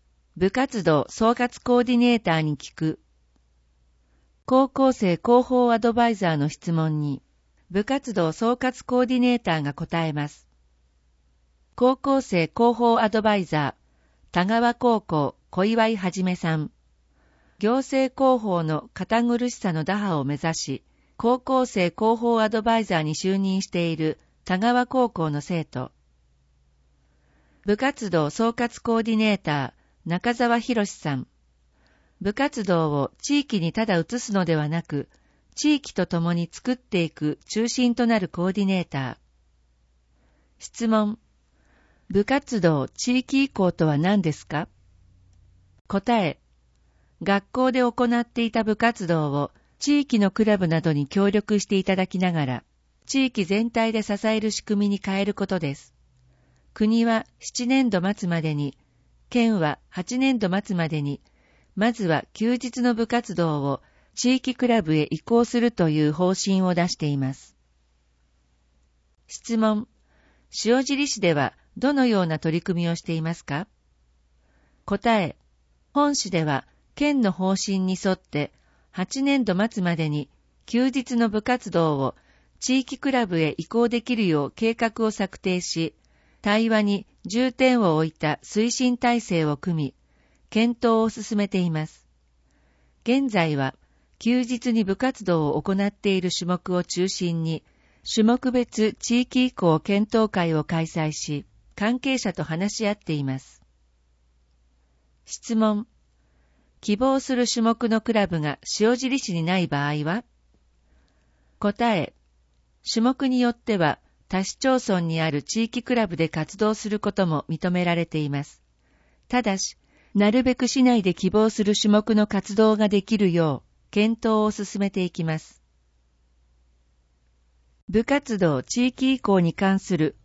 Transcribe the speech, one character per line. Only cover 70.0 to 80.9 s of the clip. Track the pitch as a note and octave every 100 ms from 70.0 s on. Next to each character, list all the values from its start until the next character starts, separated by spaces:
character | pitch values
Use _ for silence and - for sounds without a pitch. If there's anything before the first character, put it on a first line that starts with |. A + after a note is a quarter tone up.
| _ _ _ _ _ - G#3
塩 | B3+
尻 | C4+ C#4 C#4+
市 | -
で | F3+
は | D3 C3 - _ -
ど | C4
の | C#4+ B3+
よ | G#3
う | F3
な | D#3
取 | E3 E3
り |
組 | - F3
み | E3+
を | E3+
し |
て | -
い | D#3+
ま | D#3+
す | E3+
か？ | - C#3+ G3 _ _ _ _ _ _ _ _ _ _ _ -
答 | G3+ A#3 A3
え。 | E3 - _ _ _ _ _
本 | - D4 C#4
市 | G3+
で | F3
は | D#3 C#3 - _ _ -
県 | D4 C#4
の | G#3+
方 | F#3 F#3 G3
針 | - F#3+
に | F#3 F#3
沿 | G3
っ | F#3
て、 | _ D3 D3 _ _ _ _
八 | - F#3 C4+
年 | C#4 C#4 G#3+
度 | F3+
末 | A3+ A3
ま | F3+ E3
で | D#3
に | D3 - _ _ _ -
休 | A#3
日 | C4